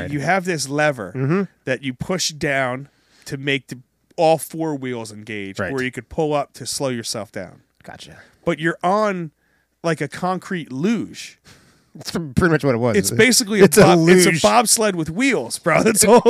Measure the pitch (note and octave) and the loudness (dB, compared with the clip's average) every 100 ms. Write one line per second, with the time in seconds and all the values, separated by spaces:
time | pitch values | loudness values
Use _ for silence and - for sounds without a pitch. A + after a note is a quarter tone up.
0 | F2 D3 C#3 F#3+ F3+ E3 C3+ C#3+ D3+ C3 | -6 -6 -2 -2 -2 -6 -4 0 0 0
1 | F2+ B2+ C3+ F3+ F#3+ _ - B2 C3+ B2+ | -8 -4 -2 -2 -2 _ -6 -6 -6 -10
2 | - F#3 - D#3 D3+ C#3 B2+ B2+ C#3 _ | -6 -4 -4 -4 -2 -2 -2 -6 -12 _
3 | _ _ - C#3+ C#3 C#3 - B2+ _ _ | _ _ -14 -8 -2 -4 -4 -16 _ _
4 | _ - D#3+ D#3+ - E3 D#3+ D3 C3 B2 | _ -2 0 0 -2 -6 -6 -6 -8 -8
5 | A2 G#2+ G#2+ G#2+ G2 F#2+ F#2+ C3+ B2+ B2 | -10 -16 -12 -10 -10 -6 -6 -4 -6 -8
6 | B2 - D#3 D3 C3+ - B2 - C#3 A#2+ | -12 -4 -2 -2 -4 -10 -12 -6 -4 -4
7 | A2 A#2 G2 G#2+ F2 F2 _ _ - - | -8 -10 -10 -12 -14 -16 _ _ -20 -20
8 | - - - _ - D#3 D#3+ E3 F3 G3+ | -20 -20 -20 _ -6 -2 -2 -2 -2 0
9 | G#3+ F#3+ E3 - _ _ _ _ E3+ D#3+ | 0 -4 -8 -12 _ _ _ _ -6 -4
10 | D3 - F3+ F#3 - F#3 D3 C3 F3+ A3+ | -6 -6 -6 -6 -6 -8 -8 -4 -2 -2
11 | F#2+ F2 - - _ - _ _ _ E3 | -4 -12 -18 -20 _ -20 _ _ _ -18
12 | - G#3 D#3+ A#2+ F3 D#3 D3 A2+ A#2+ G#2 | -10 -8 -4 0 2 2 2 2 2 2
13 | - A#2+ A3+ A#3 G3+ G#3 G3+ F3 F#3+ F3+ | 0 4 4 4 0 4 6 8 6 8
14 | E3 F#3 E3+ D#3+ G#3 G#3+ A3 - G#3+ F#3 | 8 6 6 4 4 4 2 2 0 -2
15 | D#3+ E3 C#4 G3+ A2+ - - D#3 F3 G#3+ | -6 -2 0 0 -4 -6 0 2 2 2
16 | G3+ A#3 A#3 | 6 6 8